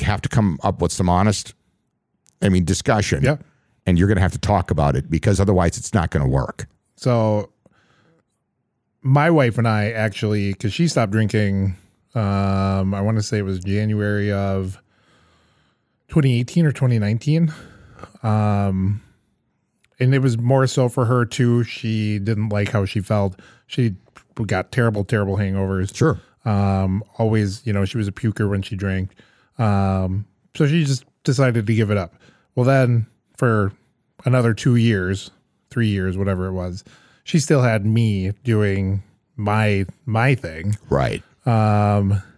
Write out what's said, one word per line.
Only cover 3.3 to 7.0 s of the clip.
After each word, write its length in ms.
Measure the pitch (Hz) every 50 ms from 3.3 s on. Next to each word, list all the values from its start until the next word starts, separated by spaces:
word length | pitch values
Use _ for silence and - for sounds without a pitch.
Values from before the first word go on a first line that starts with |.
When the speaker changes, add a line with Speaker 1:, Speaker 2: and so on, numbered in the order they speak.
| 151 - - _ _ _ _ _ _ _ -
Speaker 1:
And 120 | - 90 82
you're 100 | 95 98
gonna 120 | 92 87
have 120 | 98 -
to 60 | - -
talk 320 | - - 104 90 - -
about 260 | 90 76 73 71 65
it, 140 | 64 - -
because 280 | 80 78 - 110 98 85
otherwise 360 | 98 101 98 92 87 85 -
it's 160 | - - -
not 180 | - 113 80 82
gonna 180 | - 76 69 65
work. 380 | 65 67 65 - - - - - _ _ _ _ _
Speaker 2:
So 540 | -